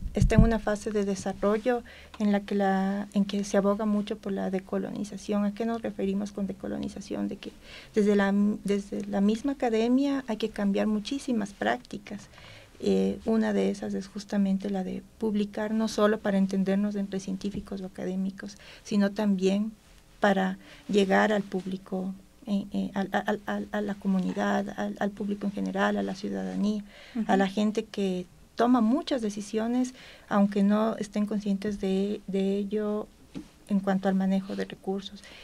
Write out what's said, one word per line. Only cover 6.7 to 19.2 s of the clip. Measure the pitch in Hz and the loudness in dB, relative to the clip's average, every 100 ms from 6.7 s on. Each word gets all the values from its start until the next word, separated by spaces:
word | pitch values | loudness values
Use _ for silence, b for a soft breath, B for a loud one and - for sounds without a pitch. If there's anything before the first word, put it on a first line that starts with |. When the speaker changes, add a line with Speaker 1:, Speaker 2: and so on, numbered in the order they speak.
| 202 208 202 - 208 - | -6 -6 -8 -8 -4 -4
Speaker 1:
De | 202 | -6
que | - - B B B | -12 -16 B B B
desde | 220 208 202 | 2 4 4
la, | 196 202 202 214 | 4 4 2 0
desde | 190 202 196 208 202 | -2 -2 -4 -8 -4
la | 202 | 2
misma | 202 220 277 | 2 2 -2
academia | 277 247 220 233 254 285 277 - | -2 0 2 4 4 2 0 -4
hay | 214 | -4
que | 220 | -4
cambiar | 220 202 202 208 | -2 0 2 2
muchísimas | 214 208 277 269 226 202 | 0 -2 -6 -2 -2 -4
prácticas. | 202 214 247 - 202 - 202 - B B B B - | -2 0 -2 -4 -14 -10 -12 -14 B B B B -4
Eh, | 208 190 190 202 233 | 0 2 2 0 0
una | 226 214 | 2 2
de | 202 196 | 2 0
esas | 202 214 | -2 -4
es | 196 190 | -6 -6
justamente | 208 - 208 196 190 202 | -10 -4 0 2 2 -2
la | 196 185 | -4 -4
de | 190 - - | -6 -10 -4
publicar, | 220 208 208 214 214 | -2 0 0 -2 -2
no | 220 220 | 0 0
solo | 220 208 214 | 4 4 4
para | 208 196 | 2 2
entendernos | 196 196 190 196 208 202 | 2 2 2 2 0 -2
entre | 196 190 | -4 -6
científicos | 190 190 202 202 - 196 | -6 -6 -6 -6 -8 -10
o | 185 | -10
académicos, | - 185 185 190 190 202 - B B | -8 -6 -2 -4 -4 -12 -16 B B
sino | - 208 202 | -2 2 2
también | 202 | 2